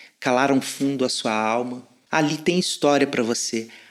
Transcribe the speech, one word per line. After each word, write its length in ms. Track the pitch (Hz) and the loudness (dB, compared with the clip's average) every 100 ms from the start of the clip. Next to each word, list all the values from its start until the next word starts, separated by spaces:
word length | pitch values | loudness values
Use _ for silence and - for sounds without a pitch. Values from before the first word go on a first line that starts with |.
| - - | -20 -6
calaram 420 | 139 123 139 135 | 0 2 4 2
fundo 440 | - - 139 135 | 0 -4 -2 0
a 40 | 127 | -2
sua 260 | - 120 | -2 -2
alma. 520 | 110 110 120 123 123 - _ - | 0 0 0 -2 -8 -14 _ -2
Ali 260 | 160 151 156 | 0 0 0
tem 200 | 175 180 | 0 0
história 480 | - - 147 143 135 | 0 0 2 4 2
pra 160 | 131 | 0
você, 460 | 113 117 - 117 113 - - | -2 -2 -4 -6 -8 -16 -18